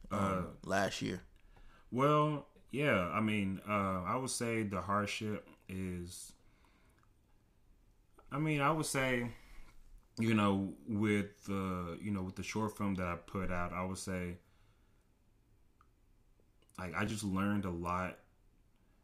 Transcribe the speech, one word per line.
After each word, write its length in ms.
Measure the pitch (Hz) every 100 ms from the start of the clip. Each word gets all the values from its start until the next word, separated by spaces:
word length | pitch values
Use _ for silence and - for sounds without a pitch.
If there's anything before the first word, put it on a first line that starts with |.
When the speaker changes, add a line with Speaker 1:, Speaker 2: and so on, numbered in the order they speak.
| -
Speaker 1:
um, 80 | 98
Speaker 2:
Uh, 220 | 98 92 82 73
Speaker 1:
last 380 | 87 98 95 -
year. 200 | 107 92 - - - - - - -
Speaker 2:
Well, 560 | 117 139 151 151 147 - - -
yeah. 380 | 120 147 104 87
I 100 | 90
mean, 400 | 110 104 95 95 -
uh, 360 | 104 98 92 87
I 80 | 123
would 140 | 127
say 340 | - 117 113
the 160 | 104 98
hardship 640 | 87 101 101 - 107 104 - - -
is, 640 | 95 92 90 87 - - - - - - _ - _ _ _ _ _ _ _ - - _ _ _ - -
I 80 | 139
mean, 220 | 156 151
I 100 | 143
would 140 | 160 143
say, 460 | 139 131 123 120 - - - - - - - - -
you 160 | 113
know, 400 | 110 104 98 98 - -
with 560 | 104 107 104 101 - -
the, 520 | 98 95 90 87 82
you 100 | 104
know, 100 | 101
with 120 | 92 92
the 60 |
short 340 | 92 107 107 -
film 180 | 101 92
that 120 | 90
I 80 | 85
put 360 | - 98 90
out, 220 | 90 87
I 100 | 87
would 140 | 92 95
say, 400 | - 92 87 87 _ - - _ _ _ _ _ _ _ _ _ _ _ _ _ _ _ _ _ _ _ _ -
like, 140 | 90 82
I 80 | 104
just 180 | 107
learned 420 | 104 95 101 104 95
a 40 |
lot, 480 | 85 85 90 90 - - _ _ _ _ _ _ _